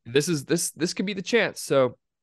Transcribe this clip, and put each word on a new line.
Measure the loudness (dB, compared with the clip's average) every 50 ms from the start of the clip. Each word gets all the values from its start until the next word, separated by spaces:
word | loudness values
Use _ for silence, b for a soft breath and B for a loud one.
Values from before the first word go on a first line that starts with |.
| _
This | -2 0 0 2 2
is, | 0 -2 0
this, | 0 -2 -2 -2 -4
this | -4 -4 -4 -4 -2
could | -4 -4
be | -4 -6
the | -8
chance. | -4 0 2 2 2 0 -2 -6
So | -4 0 2 4 4 2 0 -4 _ _ _ _